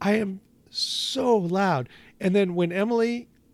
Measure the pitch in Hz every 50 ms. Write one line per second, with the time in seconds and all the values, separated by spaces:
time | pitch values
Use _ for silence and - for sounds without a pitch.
0 | - 196 208 220 214 196 190 196 _ _ _ _ _ _ - - - - - -
1 | - - - 262 262 247 233 214 175 170 175 190 202 190 160 135 120 - - -
2 | - - _ - - 190 185 202 202 180 175 175 175 170 175 190 202 233 240 226
3 | 226 233 240 240 240 _ _ _ _ _